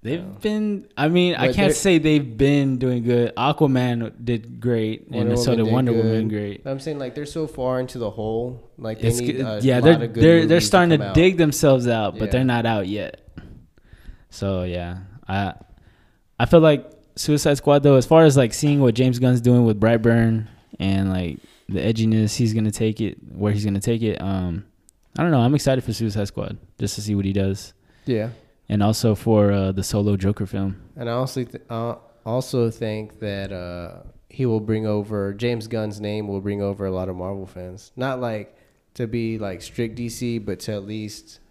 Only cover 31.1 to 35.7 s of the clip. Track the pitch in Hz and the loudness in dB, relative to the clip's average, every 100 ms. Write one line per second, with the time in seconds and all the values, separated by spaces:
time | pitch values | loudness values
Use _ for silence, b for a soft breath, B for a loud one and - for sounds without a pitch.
31.1 | 117 131 - 120 - _ 113 117 113 _ | -4 -4 -6 -8 -12 _ -8 -8 -10 _
32.1 | _ - 123 131 131 117 110 113 107 107 | _ -6 -4 -2 0 0 -2 -6 -6 -10
33.1 | - 107 98 98 95 87 87 85 - - | -10 -8 -6 -8 -10 -10 -12 -12 -16 -20
34.1 | - _ - 127 110 104 110 110 104 104 | -20 _ -6 -2 -2 -2 -2 -2 -4 -4
35.1 | 107 98 101 120 117 110 | -4 -4 -4 -4 -4 -6